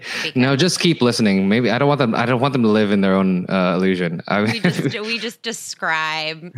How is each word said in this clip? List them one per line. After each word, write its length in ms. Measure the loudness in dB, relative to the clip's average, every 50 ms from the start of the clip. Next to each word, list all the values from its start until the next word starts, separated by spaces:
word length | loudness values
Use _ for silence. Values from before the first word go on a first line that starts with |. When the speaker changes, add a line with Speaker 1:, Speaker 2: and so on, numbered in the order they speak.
| -8 -10 -8 -8 -6 -4 0
Speaker 1:
No, 180 | 2 2 2
Speaker 2:
because 40 | 4 2
Speaker 1:
just 220 | 2 0 0 0
keep 220 | 0 0 2 2
listening. 480 | 2 2 2 2 2 2 2 2 2 2
Maybe, 200 | 2 2 2 2
I 80 | 2 2
don't 100 | 2 2
want 100 | 2 2
them, 160 | 2 0 0
I 100 | 0 0
don't 160 | 0 0 0
want 140 | 0 0 0
them 80 | 2
to 80 | 2 4
live 200 | 4 4 2 2
in 120 | 2 2
their 120 | 2 2 2
own, 300 | 2 2 2 0 0 -2 -2
uh, 240 | 0 0 2 2 0
illusion. 460 | 0 0 0 0 0 -2 -4 -4 -6 -4 -2
I 120 | -2 0
Speaker 2:
We 120 | 0 0
Speaker 1:
mean 100 | -2 -2
<laughs> 0 |
Speaker 2:
just, 380 | -2 -2 -2 -2 -4 -4 -4 -4
we 160 | -6 -6 -8 -6
just 240 | -8 -10 -12 _
describe, 1080 | -10 -10 -10 -10 -12 -14 -12 -8 -4 -4 -2 -2 -4 -4 -4 -6 -6 -8 -10 -10 -14 -14 -12